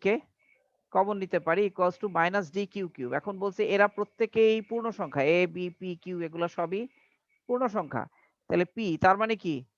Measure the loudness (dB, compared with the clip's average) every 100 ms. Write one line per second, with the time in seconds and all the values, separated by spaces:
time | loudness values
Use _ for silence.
0 | 0 0 -4 _ _ _ _ _ _ 0
1 | 0 -2 -2 -2 0 2 0 0 0 0
2 | -2 0 2 0 -2 -4 -4 -6 -8 -8
3 | -6 -4 -4 -4 -4 -2 0 4 2 0
4 | -8 -4 -2 4 4 4 -2 -6 -6 -6
5 | -4 0 4 4 2 -2 -8 -8 -10 -10
6 | -10 -8 -8 -4 -4 -2 -4 -4 -6 _
7 | _ _ _ _ -4 -2 0 -2 -4 -4
8 | -6 _ _ _ -2 0 0 -2 -4 2
9 | 4 4 2 -2 -4 -6 -8